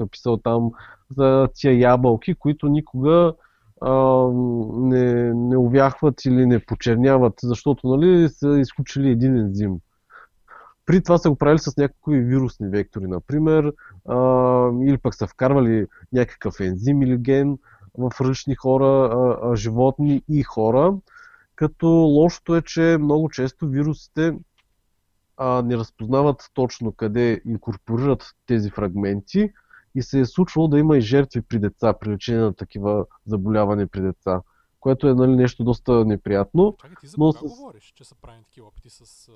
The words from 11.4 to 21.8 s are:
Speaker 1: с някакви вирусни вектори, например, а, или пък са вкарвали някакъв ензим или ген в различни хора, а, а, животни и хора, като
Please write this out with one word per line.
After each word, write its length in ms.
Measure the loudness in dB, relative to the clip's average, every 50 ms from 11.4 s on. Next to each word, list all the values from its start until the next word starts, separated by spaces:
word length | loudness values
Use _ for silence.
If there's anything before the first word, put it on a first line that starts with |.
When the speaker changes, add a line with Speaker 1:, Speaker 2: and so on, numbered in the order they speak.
| 2 2 2 2
Speaker 1:
с 180 | 0 -4 -2
някакви 420 | -2 -2 -2 _ _ -6 -2 0 0
вирусни 480 | 0 0 0 0 -2 -2 -6 -8 -8 -6
вектори, 380 | -4 -4 -6 -6 -8 -10 -8
например, 680 | -8 -8 -8 -8 -6 -4 -2 0 2 2 2 0 -2 -4 _ -18 -20 -20 -20 _ -4
а, 80 | -2 0 2 2 2 2 2 2 2 2 2 0 0 0 0
или 160 | 0 0 0
пък 160 | -2 -6 -6
са 120 | -4 -8
вкарвали 600 | -8 -6 -6 -4 -2 0 0 2 2 0 -2 -2 -4 _ -20 -18 -6 -2
някакъв 480 | -2 -2 -2 -6 -10 -10 -10 -8 -6
ензим 420 | -6 -6 -6 -4 -2 -2 0 0 0
или 160 | 0 -2 -2
ген 400 | 0 0 0 0 0 -2 -4 -6 _ _ _ _ -20 -20 _ -8
в 140 | -6 -6 -4 -4
различни 340 | -4 -4 -4 -4 -6 -8 -8
хора, 300 | -4 -2 0 0 2 2 2 4 2 2 2 0
а, 260 | 0 0 0 0 -2 -2 -4 -4
а, 40 |
животни 680 | -2 -4 -4 0 2 2 0 2 0 -2 0 0 -2 -2 -2
и 140 | -2 -2 -2
хора, 520 | -2 -4 -2 0 2 2 2 2 2 0 -4 -10 _ _ -20 -20 -20 _ _ _ _ _
като 300 | -6 -6 -6 -4 -2